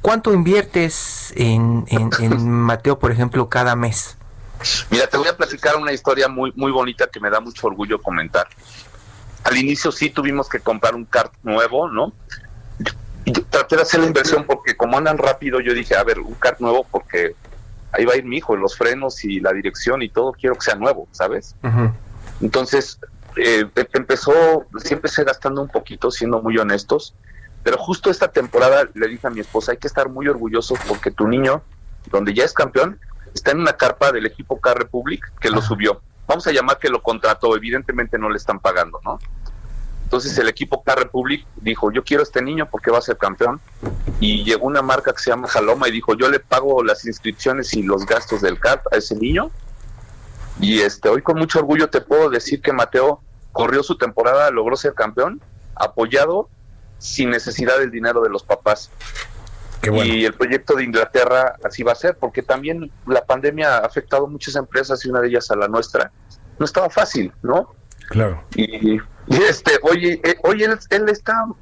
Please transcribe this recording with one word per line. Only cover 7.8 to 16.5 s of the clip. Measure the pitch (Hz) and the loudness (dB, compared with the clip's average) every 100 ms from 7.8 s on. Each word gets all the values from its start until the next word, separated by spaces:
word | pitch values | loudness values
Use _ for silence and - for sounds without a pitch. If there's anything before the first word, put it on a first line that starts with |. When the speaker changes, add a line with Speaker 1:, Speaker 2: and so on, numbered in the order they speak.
| 104 107 | -4 -2
Speaker 2:
comentar. | - 85 80 87 87 - - - - - - - - - | -2 -4 -2 -2 -2 -8 -20 -20 -20 -20 -20 -20 -20 -6
Al | 120 127 | -2 0
inicio | 135 147 156 | 0 0 -2
sí | - 139 | -2 -4
tuvimos | 151 139 139 135 | -2 -2 -2 -2
que | 120 | -2
comprar | - 110 113 | -2 2 0
un | 120 113 | 0 -2
kart | 120 113 - | 0 0 -4
nuevo, | 117 110 117 127 170 | -2 2 2 2 0
¿no? | 123 165 - - - - - - - | -2 -4 -6 -18 -18 -16 -18 -16 -8
Yo, | - - - - - | -8 -8 -14 -8 -2
yo | 127 | -2
traté | - 147 135 160 | 0 -2 2 2
de | |
hacer | 160 170 | 4 4
la | 165 | 4
inversión | 147 135 151 | 4 4 0
porque | 143 135 - - | 2 -2 -2 -2
como | 117 131 | 2 2
andan | 156 151 | 2 2
rápido, | 135 131 143 127 | 0 0 -2 -2
yo | 123 | 0
dije, | 120 117 98 | -2 2 2
a | |
ver, | 104 107 | 2 -2
un | - | -4
kart | 113 127 | -2 -2